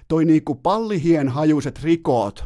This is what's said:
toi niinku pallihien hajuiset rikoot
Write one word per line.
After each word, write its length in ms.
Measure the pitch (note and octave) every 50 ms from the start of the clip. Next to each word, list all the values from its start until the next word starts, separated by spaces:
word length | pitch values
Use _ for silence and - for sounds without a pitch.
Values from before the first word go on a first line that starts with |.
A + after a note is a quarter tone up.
| -
toi 180 | - D#3+ E3 D#3+
niinku 300 | E3 D#3 D#3 D3+ - C#3+
pallihien 760 | - - E3+ G3 A3 A3+ G#3+ G#3+ E3+ C#3 E3+ E3 D#3 C#3 C3+
hajuiset 540 | B2 C#3+ D#3 D#3 D3+ C#3+ - - - - C3+
rikoot 560 | D#3+ E3+ E3 E3 D3+ C3 A#2 G2+ G2+ - - -